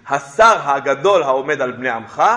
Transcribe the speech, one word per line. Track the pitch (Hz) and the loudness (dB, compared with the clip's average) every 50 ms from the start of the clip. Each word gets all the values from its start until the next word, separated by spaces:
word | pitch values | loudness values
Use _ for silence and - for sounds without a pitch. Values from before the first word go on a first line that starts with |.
| _ - | _ -6
השר | 135 147 - - - - 220 226 214 170 147 | -4 -4 -4 -6 -2 2 4 4 4 2 0
הגדול | 143 139 143 - 139 135 135 143 196 202 180 151 | -2 -2 -2 0 -2 -2 0 2 2 2 2 2
העומד | 139 131 135 135 147 151 135 | 2 0 -2 0 -2 -2 -2
על | 135 127 | -2 -6
בני | 117 113 127 127 | -6 -6 -6 -4
עמך, | 117 113 110 107 - - 156 196 226 | -4 -6 -8 -12 -2 0 2 2 2